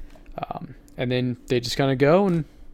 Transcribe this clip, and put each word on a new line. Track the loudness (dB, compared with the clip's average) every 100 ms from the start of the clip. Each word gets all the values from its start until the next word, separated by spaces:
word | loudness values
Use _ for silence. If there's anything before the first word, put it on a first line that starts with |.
| -16 -18 -16 -12
Um, | -10 -10 -12 -18 -16 -6
and | -2
then | 0 -2 -4 0
they | 0
just | 0 -2
kinda | 0 4
go, | 4 6 4
and | 0 -4 -12 -20